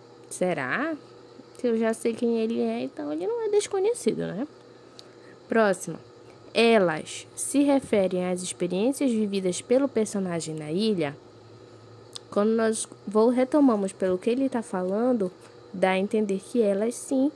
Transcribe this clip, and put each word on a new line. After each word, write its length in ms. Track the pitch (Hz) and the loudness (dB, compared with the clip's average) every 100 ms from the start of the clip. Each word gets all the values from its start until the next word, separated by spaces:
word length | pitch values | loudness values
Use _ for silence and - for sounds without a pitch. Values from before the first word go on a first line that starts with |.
| - - - | -20 -20 -16
Será? 680 | - 180 156 127 170 311 302 - - - - - - | -4 -2 -2 -2 -2 -4 -6 -12 -20 -20 -20 -20 -4
Se 80 | 247 | -2
eu 120 | 226 | 0
já 160 | 226 | 0
sei 200 | 226 240 | -2 -4
quem 240 | 226 233 226 | -2 0 0
ele 220 | 220 233 | 0 -2
é, 220 | 233 233 | -2 -4
então 300 | 262 294 294 | -6 -8 -8
ele 140 | 311 381 | -4 -4
não 160 | 466 | -2
é 60 | 440 | 0
desconhecido, 800 | 415 - 392 392 480 - 160 165 | 0 0 0 0 0 -2 -2 -4
né? 200 | 170 294 - - - - - - - - - - | -6 -10 -12 -20 -20 -20 -20 -20 -20 -20 -20 -2
Próxima. 500 | 226 214 185 - - - - - - - | 2 2 0 -6 -12 -16 -20 -20 -20 -4
Elas 720 | - 233 226 180 151 - - - | 2 6 6 4 0 -8 -14 -14
se 280 | - - 277 | -10 0 2
referem 680 | 285 277 - 208 185 180 180 | 4 2 2 2 2 0 -2
às 140 | 180 | -4
experiências 680 | 180 - 175 185 233 277 277 | -6 -4 -2 0 0 2 0
vividas 520 | 226 208 196 185 180 | 2 0 0 -2 -4
pelo 260 | - 247 277 | 0 2 2
personagem 680 | 226 214 202 185 170 156 | 0 -2 -2 -4 -4 -6
na 160 | 156 151 | -8 -4
ilha? 460 | 170 220 190 147 147 - - - - - - - - - - - | -2 0 0 -2 -6 -16 -20 -20 -20 -20 -20 -20 -20 -20 -20 -4
Quando 200 | 208 208 | 0 2
nós 360 | 226 226 220 - - - | 2 2 0 -6 -10 -2
vou, 240 | 208 233 | 2 4
retomamos 640 | 247 254 302 269 214 190 | 4 2 4 4 4 0
pelo 260 | - 190 180 | -2 -2 0
que 100 | 220 | 0
ele 220 | 247 269 | 0 0
tá 120 | 247 | -2
falando, 680 | 220 185 185 202 247 247 185 - - - - | -4 -4 -2 0 0 0 -2 -6 -18 -20 -14
dá 180 | 185 185 | 0 2
a 80 | 190 | 2
entender 420 | 202 214 208 190 | 0 0 0 -4
que 200 | - 240 | -2 0
elas 340 | 208 196 226 | 2 2 -2
sim 380 | 240 - 269 277 | -4 -2 0 0